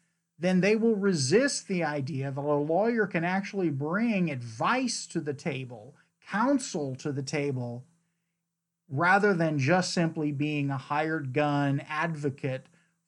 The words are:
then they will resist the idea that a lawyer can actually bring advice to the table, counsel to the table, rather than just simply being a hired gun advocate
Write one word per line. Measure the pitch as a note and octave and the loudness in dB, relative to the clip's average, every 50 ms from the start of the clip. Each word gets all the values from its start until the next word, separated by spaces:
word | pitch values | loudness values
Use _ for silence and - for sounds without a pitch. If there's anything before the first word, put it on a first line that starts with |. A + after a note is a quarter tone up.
| _ _ _ _ _ _ _ - | _ _ _ _ _ _ _ -2
then | E3 F#3 F#3 F3+ | 0 2 4 4
they | F3+ G3+ A3 | 4 4 4
will | A3 A3+ A#3 A3 | 4 4 2 2
resist | G3 G3+ G3 F3+ D3 B2+ B2+ F3 A#3+ C#4 C#4 - - - | 2 2 2 2 2 2 4 4 4 4 2 0 -4 -6
the | - F#3+ F3 E3 | -4 -2 -2 -2
idea | D3 D3+ D3 C3 C#3 D#3+ C3+ C#3 C#3 | -2 -2 -4 -4 -4 -4 -4 -4 -4
that | C3+ C#3+ | -6 -4
a | |
lawyer | C#3+ D3 D3 C#3+ D3 D#3 D#3+ F#3+ A3 A#3 A#3+ A3 G3+ | -2 0 0 0 0 0 0 2 2 2 2 0 0
can | - - E3 E3 | 0 0 -2 0
actually | F3+ F#3 G3 G3 - G#3 G3 F3+ D#3+ | 0 0 -2 -2 -4 -4 -2 0 0
bring | D3 C3 D3 D#3 F3+ G#3+ A#3+ A#3 G#3 F#3 F3 D#3 | 0 -2 -2 -2 0 0 0 2 2 2 0 0
advice | C#3 B2 A#2+ A#2 A2 A#2+ D#3+ G3 A#3+ C4 C4 A3+ - - - | -2 -6 -8 -10 -6 -2 0 0 0 0 0 -2 -4 -6 -8
to | - - E3+ | -6 -6 -6
the | C#3+ D3 C#3 | -4 -4 -6
table, | C3+ - E3 C3 C3 C3 A#2+ B2 G#2+ G#2+ C3+ - _ _ _ _ _ - - | -6 -6 -6 -6 -6 -8 -10 -14 -16 -18 -20 -20 _ _ _ _ _ -12 -6
counsel | G3 G#3 A#3+ C#4 C#4+ A#3+ - - - D#3+ C#3+ C3 B2+ | -2 0 2 2 2 2 0 -2 -4 -4 -4 -4 -6
to | - - D3+ | -6 -6 -4
the | C3 C#3+ C3+ | -4 -4 -4
table, | - D#3+ D3 C#3+ C#3+ C3 B2+ A#2+ A#2+ A#2+ B2+ - _ _ _ _ _ _ _ _ _ _ _ _ _ _ _ _ _ _ _ _ - | -4 -2 -2 -2 -2 -2 -4 -4 -6 -8 -10 -14 _ _ _ _ _ _ _ _ _ _ _ _ _ _ _ _ _ _ _ _ -6
rather | C3+ C#3+ E3+ F3+ G3 G3+ G3+ G#3 F#3+ | -2 0 4 4 6 6 6 4 4
than | E3 E3 D#3+ D3+ C#3+ | 4 2 2 2 2
just | C3 D3 F3+ F#3 F3+ - - | 2 4 4 4 2 0 0
simply | F3+ E3+ E3 - D#3+ D3+ D3+ | 0 0 0 0 -2 -2 -2
being | C#3+ C3+ D3 D3+ D3+ D3 C#3+ C#3 | 0 0 -2 -2 0 -2 -2 -2
a | C#3 | -2
hired | C3 - - D#3 D3+ D#3+ D#3+ D#3+ D#3 C#3 C3 B2 | -4 -4 -4 -2 0 0 0 0 -2 -2 -2 0
gun | D3 D3 D3 D3 C#3+ C#3+ C#3 C#3 D3 D3+ - | 2 2 2 2 2 2 2 0 0 -2 -4
advocate | D3+ D3+ E3 E3+ D#3+ C#3+ D3 C#3 C3+ - - C3 C3 C3 - _ _ _ _ _ _ _ _ | -4 -2 -2 -2 -2 -2 -4 -4 -4 -4 -6 -6 -6 -6 -10 _ _ _ _ _ _ _ _